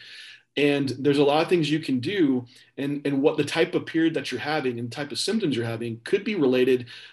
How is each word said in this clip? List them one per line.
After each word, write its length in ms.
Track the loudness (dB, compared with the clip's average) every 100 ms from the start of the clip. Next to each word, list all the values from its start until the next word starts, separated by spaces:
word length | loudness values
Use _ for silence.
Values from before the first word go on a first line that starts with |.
| -20 -20 -20 -20 _ 0
And 340 | 2 2 0 0
there's 220 | 2 4
a 40 |
lot 200 | 4 4
of 60 | 2
things 200 | 2 2
you 100 | -2
can 200 | 0 -2
do, 460 | 0 2 2 2 -4 -16 -18 -10
and, 280 | -6 -4 -2
and 160 | 2
what 160 | 2 2
the 60 |
type 320 | 0 0 0 0
of 100 | -2
period 300 | 0 0 0
that 160 | -4
you're 100 | -6
having 380 | -4 -2 -2 -4
and 120 | -6
type 200 | -8 -8
of 80 | -6
symptoms 360 | -2 -2 0 -2
you're 100 | -2
having 360 | -4 -6 -10
could 200 | -2 -2
be 100 | 0
related 540 | 0 2 4 4 2 0 -18 -20